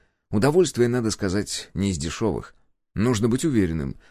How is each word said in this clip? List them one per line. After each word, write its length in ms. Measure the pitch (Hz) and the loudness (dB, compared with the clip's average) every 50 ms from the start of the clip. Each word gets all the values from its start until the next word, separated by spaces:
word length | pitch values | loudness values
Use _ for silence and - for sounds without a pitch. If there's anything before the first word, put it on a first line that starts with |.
| _ _ _ _ _ _ | _ _ _ _ _ _
Удовольствие, 560 | - 107 101 139 151 185 180 147 - 117 120 117 | 0 2 2 4 4 4 2 2 2 0 2 2
надо 240 | 120 123 117 110 | 2 0 -2 -2
сказать, 580 | 101 - - 95 87 104 98 - - - - - _ | -4 -2 -4 -2 -2 -2 -4 -4 -8 -10 -10 -10 _
не 180 | - 98 101 | -2 -2 -2
из 60 | 92 78 | -2 -2
дешёвых. 580 | 71 80 - - 113 107 80 57 52 - _ _ _ _ _ _ _ _ _ | -4 -6 -6 -2 -2 -2 -2 -4 -8 -12 _ _ _ _ _ _ _ _ _
Нужно 320 | - 101 123 123 101 113 120 | -2 0 0 2 2 2 0
быть 160 | 113 135 - | 0 0 0
уверенным, 540 | 165 135 113 95 85 82 82 69 67 - - _ - | 2 2 2 2 2 0 -4 -4 -6 -8 -10 _ -20